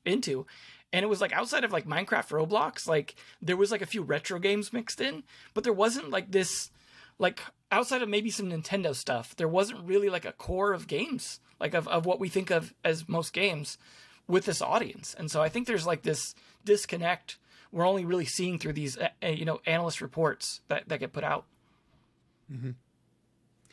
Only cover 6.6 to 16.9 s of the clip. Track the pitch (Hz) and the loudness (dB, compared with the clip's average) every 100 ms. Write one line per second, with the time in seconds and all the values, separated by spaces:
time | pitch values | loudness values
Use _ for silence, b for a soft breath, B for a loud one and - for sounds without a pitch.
6.6 | - B B B B B 180 - - - | -6 B B B B B 0 0 -14 -12
7.6 | - 208 247 254 226 208 220 208 190 165 | 0 0 2 0 0 0 0 -4 -4 -4
8.6 | - 196 170 131 - 120 117 - 165 175 | -2 -2 0 -2 -2 -4 -4 -2 2 2
9.6 | 202 233 175 202 202 175 - - - 185 | 2 -2 2 4 4 0 -4 -8 -4 0
10.6 | 202 180 156 147 285 269 - - b b | 2 0 -2 -4 -2 -6 -8 -12 b b
11.6 | 156 170 156 170 170 180 185 190 185 170 | 0 0 2 2 2 0 0 0 2 0
12.6 | 120 - 170 160 160 165 165 170 196 151 | 0 -2 0 0 0 -2 -2 0 0 -2
13.6 | 147 - B B B B - 185 190 165 | -8 -12 B B B B 0 2 2 0
14.6 | - 214 226 - - - 156 156 156 233 | 2 2 0 -8 -12 -8 -2 2 2 0
15.6 | 247 208 165 160 - 151 - - B B | 0 0 0 0 0 -2 -4 -12 B B
16.6 | 202 202 - | 2 4 2